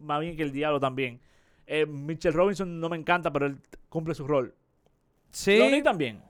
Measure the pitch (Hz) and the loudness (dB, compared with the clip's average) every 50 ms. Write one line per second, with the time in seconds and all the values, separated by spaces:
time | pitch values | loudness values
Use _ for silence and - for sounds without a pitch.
0 | 151 151 147 151 160 175 165 151 156 143 135 139 147 151 147 139 139 135 127 131 | -6 -4 -4 -4 -4 -4 -4 -4 -4 -4 -2 -2 0 0 0 2 0 0 -2 -2
1 | 135 123 120 123 _ _ _ _ _ _ _ _ _ - 143 156 156 151 147 139 | -4 -4 -6 -10 _ _ _ _ _ _ _ _ _ -4 -2 0 0 0 -2 -6
2 | 143 151 165 151 - 175 156 165 185 202 196 185 196 175 170 165 165 165 170 165 | -6 -6 -6 -2 0 0 2 4 2 2 2 -2 -6 -8 -6 -6 -6 -6 -6 -4
3 | 151 - 175 175 160 165 143 143 143 143 139 139 - _ - - - _ - 165 | 0 0 0 0 0 0 0 0 0 -2 -2 -6 -14 _ -20 -20 -16 _ -8 -6
4 | 160 165 160 - 143 135 147 135 123 - - _ _ _ _ _ _ _ _ _ | -4 -6 -6 -6 -4 0 0 0 0 -2 -6 _ _ _ _ _ _ _ _ _
5 | _ _ _ _ _ _ - - - 196 202 220 254 269 277 294 285 302 220 165 | _ _ _ _ _ _ -14 -4 2 4 6 6 6 6 6 4 4 2 2 2
6 | 143 117 107 98 - _ | 0 -4 -6 -8 -16 _